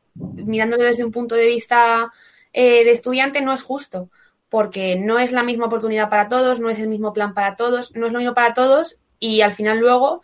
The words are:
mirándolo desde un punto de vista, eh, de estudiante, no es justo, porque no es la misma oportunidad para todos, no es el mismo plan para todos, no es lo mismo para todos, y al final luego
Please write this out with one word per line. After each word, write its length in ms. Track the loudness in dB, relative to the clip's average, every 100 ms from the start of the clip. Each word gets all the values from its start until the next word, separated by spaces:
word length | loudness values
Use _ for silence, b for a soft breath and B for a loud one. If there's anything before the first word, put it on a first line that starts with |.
| _ -16
mirándolo 680 | -14 -10 -6 -2 0 2
desde 220 | 0 0 -2
un 60 |
punto 220 | -4 -4 0
de 100 | 2
vista, 640 | 0 0 4 4 2 -2 b b b b
eh, 320 | 2 4 6
de 80 | 6
estudiante, 480 | 4 0 -2 -2 -2
no 120 | -2
es 80 | -4
justo, 480 | -6 -10 -10 -12 -14 b b b _
porque 480 | -2 -2 -2 -4 -2
no 200 | 0 0
es 120 | 0
la 120 | -2
misma 240 | -2 -2 -2
oportunidad 420 | -2 -2 -2 0
para 180 | 0 0
todos, 320 | 0 0 0
no 100 | -2
es 100 | -4
el 100 | -4
mismo 240 | -4 -4
plan 200 | -4 -4
para 220 | -2 -4 -2
todos, 400 | -2 -2 -4 -6
no 120 | -4
es 40 |
lo 80 | -2
mismo 140 | -2
para 200 | 2 2
todos, 440 | 2 2 2 0 -8 _ -8
y 220 | -2 2
al 140 | 2
final 260 | 2 -2 2
luego 420 | 4 4 2 -2